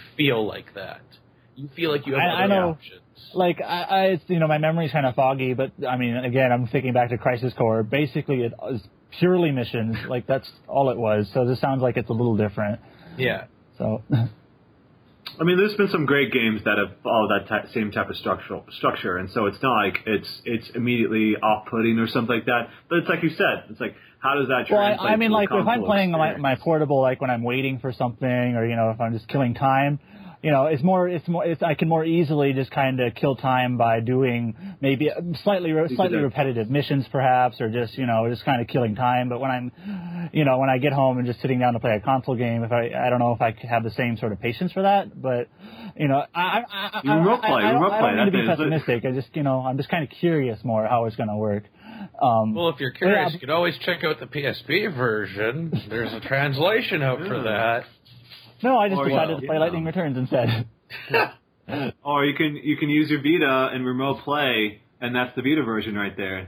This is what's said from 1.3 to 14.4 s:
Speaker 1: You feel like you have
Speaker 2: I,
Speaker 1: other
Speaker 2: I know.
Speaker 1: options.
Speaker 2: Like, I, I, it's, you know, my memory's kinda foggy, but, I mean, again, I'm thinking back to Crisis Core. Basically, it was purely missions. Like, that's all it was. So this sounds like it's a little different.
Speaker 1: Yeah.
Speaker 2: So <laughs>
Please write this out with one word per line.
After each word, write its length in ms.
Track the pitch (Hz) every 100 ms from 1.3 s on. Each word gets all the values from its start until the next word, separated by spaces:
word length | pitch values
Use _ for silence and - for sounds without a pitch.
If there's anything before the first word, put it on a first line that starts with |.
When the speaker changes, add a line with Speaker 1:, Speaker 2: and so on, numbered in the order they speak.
| _ _ -
Speaker 1:
You 140 | 143
feel 200 | - 165
like 140 | 147 139
you 100 | 135
have 80 |
Speaker 2:
I, 40 | 175
Speaker 1:
other 100 | 170
Speaker 2:
I 40 | 196
know. 220 | 196 175
Speaker 1:
options. 280 | 156 - 92 _ - -
Speaker 2:
Like, 280 | 175 185 214
I, 220 | 117 175
I, 200 | - 190 190
it's, 220 | 185 -
you 100 | 170
know, 80 | 156
my 100 | 151
memory's 340 | 156 170 156
kinda 220 | 151 135
foggy, 400 | 131 131 135 127
but, 180 | 123 135 - 131
I 80 | 127
mean, 220 | 120 120
again, 340 | 127 127 127
I'm 160 | 123 120
thinking 240 | 139 127
back 180 | 123 120
to 60 | 117
Crisis 360 | 131 120 127
Core. 280 | - 117 110
Basically, 640 | 110 139 151 156 147 131
it 100 | 117 -
was 260 | 113 127 - _ _ -
purely 320 | 180 180 165
missions. 460 | 131 113 120 110 110 -
Like, 180 | 127 117
that's 240 | 131 - - -
all 220 | 135 135
it 80 | 110
was. 320 | 110 104 104
So 120 | 131 123
this 140 | 127
sounds 220 | 139 135
like 160 | 123 120
it's 120 | 117
a 40 |
little 240 | 113 120 107
different. 420 | 107 110 104 104 - - - -
Speaker 1:
Yeah. 260 | 123 95 - _ _ -
Speaker 2:
So 260 | 110 110 -
<laughs> 40 | 120 117 -